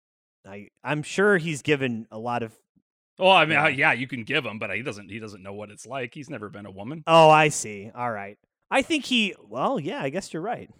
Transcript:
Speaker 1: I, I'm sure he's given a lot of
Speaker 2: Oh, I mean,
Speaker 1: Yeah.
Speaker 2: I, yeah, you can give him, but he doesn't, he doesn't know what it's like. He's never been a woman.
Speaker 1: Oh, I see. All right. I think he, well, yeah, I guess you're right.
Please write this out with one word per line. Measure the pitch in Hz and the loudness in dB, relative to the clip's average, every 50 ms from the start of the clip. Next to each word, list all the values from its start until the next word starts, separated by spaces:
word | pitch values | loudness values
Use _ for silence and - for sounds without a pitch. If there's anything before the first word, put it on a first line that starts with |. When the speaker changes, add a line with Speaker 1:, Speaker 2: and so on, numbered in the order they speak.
| _ _ _ _ _ _ _ _ _ | _ _ _ _ _ _ _ _ _
Speaker 1:
I, | 98 101 104 101 - _ _ - | -18 -18 -18 -18 -20 _ _ -8
I'm | 127 151 151 | -6 -6 -6
sure | 147 - - 190 196 208 202 170 | -6 -4 -2 2 2 4 4 2
he's | 151 170 151 131 | 0 -4 -8 -4
given | - 147 151 135 135 123 117 110 113 - | 0 0 0 0 0 -2 -4 -6 -10 -12
a | 110 110 | -14 -10
lot | 113 120 120 120 | -8 -6 -4 -4
of | 117 110 - _ _ _ _ _ _ _ _ _ _ _ _ - | -6 -8 -12 _ _ _ _ _ _ _ _ _ _ _ _ 2
Speaker 2:
Oh, | 185 185 | 4 6
I | 190 175 156 | 6 6 6
mean, | 156 160 | 4 4
Speaker 1:
Yeah. | 143 156 | 2 2
Speaker 2:
I, | 156 | 2
yeah, | 135 139 147 156 127 | 2 2 2 2 2
you | 117 131 | 0 -4
can | 123 139 120 107 | -6 -8 -10 -6
give | - 135 156 127 | -4 -4 -4 -4
him, | 107 104 110 | -4 -8 -8
but | 117 101 92 | -8 -6 -6
he | 104 | -6
doesn't, | 131 143 104 101 101 90 | -8 -8 -10 -12 -14 -14
he | 101 113 | -14 -14
doesn't | 110 107 101 92 | -14 -14 -16 -16
know | 92 98 101 | -16 -14 -14
what | 104 104 101 | -14 -14 -16
it's | 104 - - | -18 -20 -16
like. | 113 131 139 127 123 | -12 -10 -10 -10 -10
He's | - 156 131 160 | -12 -16 -14 -14
never | 147 107 104 101 | -12 -12 -12 -14
been | - 104 104 | -14 -16 -16
a | 98 | -16
woman. | 101 95 104 123 156 165 - | -16 -14 -12 -12 -12 -8 2
Speaker 1:
Oh, | 165 165 165 160 156 | 6 8 10 10 10
I | 156 156 156 151 | 10 8 6 4
see. | - - - 107 104 98 98 113 113 | 2 -2 -8 -8 -10 -12 -14 -14 -10
All | 120 123 120 | -6 -6 -6
right. | 110 101 101 101 104 _ _ _ _ _ _ _ | -6 -6 -10 -14 -16 _ _ _ _ _ _ _
I | 220 269 | -2 -2
think | 254 - 320 285 - | 0 0 -2 -4 -2
he, | - 254 233 214 185 151 - | 0 0 0 0 0 -4 -10
well, | - 104 107 127 160 226 277 202 | -16 -12 -6 -4 -2 -2 -2 -4
yeah, | 139 180 269 285 | -4 -6 -8 -6
I | 156 139 | -6 -6
guess | 143 190 - - - | -6 -8 -8 -8 -10
you're | 156 | -8
right. | 175 226 226 - - - _ | -8 -8 -8 -10 -12 -18 _